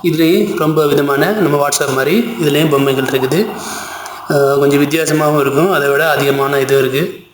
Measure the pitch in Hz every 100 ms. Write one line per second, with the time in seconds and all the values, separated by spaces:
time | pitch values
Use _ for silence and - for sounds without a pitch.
0 | 175 156 160 196 208 - 156 156 151 143
1 | 143 139 165 214 156 143 143 - 143 131
2 | 131 202 233 - 151 143 156 139 139 135
3 | 131 131 131 156 220 - - - - -
4 | - - - 147 139 139 143 143 143 156
5 | 156 156 151 151 139 135 180 165 143 143
6 | 160 139 139 139 139 143 131 135 135 131
7 | 180 - -